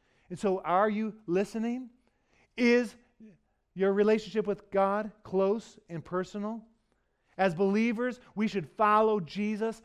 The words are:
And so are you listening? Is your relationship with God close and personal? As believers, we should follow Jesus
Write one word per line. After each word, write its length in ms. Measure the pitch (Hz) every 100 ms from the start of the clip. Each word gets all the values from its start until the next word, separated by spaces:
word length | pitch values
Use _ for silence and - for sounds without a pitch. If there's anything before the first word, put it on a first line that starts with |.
| _ _ _
And 100 | 180
so 220 | 202 185
are 280 | 156 175 214
you 240 | 214 220 202 -
listening? 640 | 175 202 226 233 247 247 _ _ _ _ _ _ -
Is 400 | 240 240 226 - _ _ 220 170 _ _ _ 180
your 180 | 190
relationship 540 | 196 208 220 214 214 202
with 220 | 196 -
God 400 | 196 196 202 214 -
close 540 | - 190 190 220 - - -
and 140 | 170
personal? 580 | - 180 185 208 208 226 - _ _ _ _ _ _ -
As 180 | 190 160
believers, 640 | 196 208 226 220 247 - - -
we 120 | 220
should 220 | 202 143 -
follow 420 | 208 214 220 214
Jesus 600 | 156 190 208 214 226 220